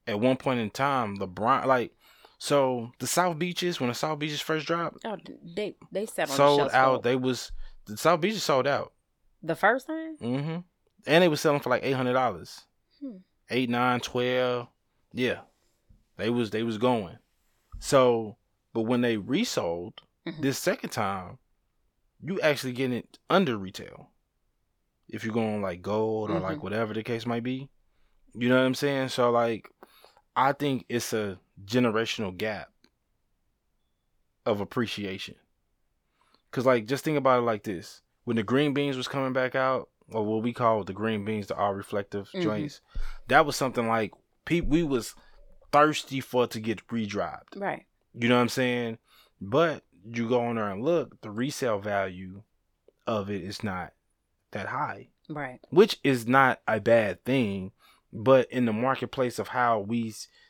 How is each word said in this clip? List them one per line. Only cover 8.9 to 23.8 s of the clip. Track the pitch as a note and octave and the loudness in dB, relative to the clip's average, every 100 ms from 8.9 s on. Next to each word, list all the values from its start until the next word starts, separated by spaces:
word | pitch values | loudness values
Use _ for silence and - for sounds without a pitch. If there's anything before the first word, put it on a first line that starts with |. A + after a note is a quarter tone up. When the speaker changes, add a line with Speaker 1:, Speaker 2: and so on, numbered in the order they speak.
| - _ _ _ _ | -14 _ _ _ _
Speaker 2:
The | D#3+ D#3+ | -6 2
first | G3 B3+ - | 2 2 -2
time? | D#4+ D#4+ D#4+ | -8 -10 -8
Speaker 1:
Mm-hmm. | A#3 C#3 D3 E3 - _ _ _ - | -4 -2 -4 -6 -10 _ _ _ 2
And | D#3 | 4
they | F3+ | 4
was | D3 | 4
selling | D#3+ C#3+ | 2 2
for, | C3 | 0
like, | A#2+ | 0
eight | B2+ | 0
hundred | C3 B2+ | 0 0
dollars. | B2+ B2+ F#2 F#2+ - - _ _ _ | 2 0 -2 -12 -18 -20 _ _ _
Speaker 2:
Hmm. | C#4 F#3+ - _ - | -14 -14 -20 _ -4
Speaker 1:
Eight, | A#2+ B2+ | -2 0
nine, | A#2+ B2 B2 | 2 2 0
twelve. | - B2 B2 B2+ B2+ B2 A#2+ _ _ _ _ | -2 -2 0 2 0 -2 -6 _ _ _ _
Yeah. | - B2 F#2 - _ _ _ _ _ _ - | -2 -2 -2 -8 _ _ _ _ _ _ -6
They | G#2 | -2
was, | A#2+ A2 | 0 -2
they | G#2+ | -2
was | A#2 A2 | -4 0
going. | B2 A#2+ F2+ A#2 _ _ _ _ _ - | 2 2 -2 -12 _ _ _ _ _ -12
So, | - C#3 B2+ A#2 A2 - _ _ _ | 2 6 6 4 0 -10 _ _ _
but | A#2 | -2
when | A2+ B2 | 0 2
they | A#2+ A2 | 2 0
resold | F#2 C#3+ B3 - G2 E2+ F2 - - _ - | 0 0 0 -2 -2 -4 -8 -14 -20 _ -12
Speaker 2:
Mm-hmm. | D#3 | -4
Speaker 1:
this | C3+ B2+ | -2 0
second | - - G#3+ | -2 -2 -4
time, | - G2+ F#2+ F#2 B2+ _ _ _ _ _ _ _ _ | -4 -2 -4 -8 -16 _ _ _ _ _ _ _ _
you | C3 F#3 | -8 0
actually | D#3+ C#3 C3 | 0 0 -2
getting | B2 C3 A#2+ | -2 -2 -2
it | - - - | -6 -12 2
under | E3+ F3 A2 | 2 4 0
retail. | F#2+ - | -6 -12